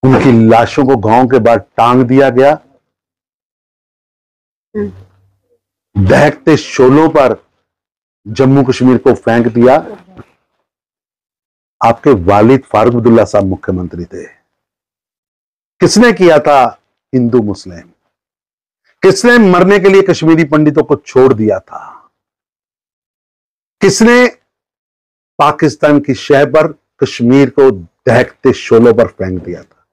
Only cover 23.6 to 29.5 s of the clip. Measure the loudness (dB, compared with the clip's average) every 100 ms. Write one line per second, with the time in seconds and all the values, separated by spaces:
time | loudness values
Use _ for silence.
23.6 | _ _ -2 0 2 2 0 -4 _ _
24.6 | _ _ _ _ _ _ _ _ -4 -2
25.6 | -6 -2 -2 -2 -2 -10 -2 -2 0 0
26.6 | -2 -8 _ _ -6 -4 0 2 0 2
27.6 | 0 0 -14 _ -4 -2 -4 _ -4 -2
28.6 | -2 2 2 2 -2 _ -10 -10 -12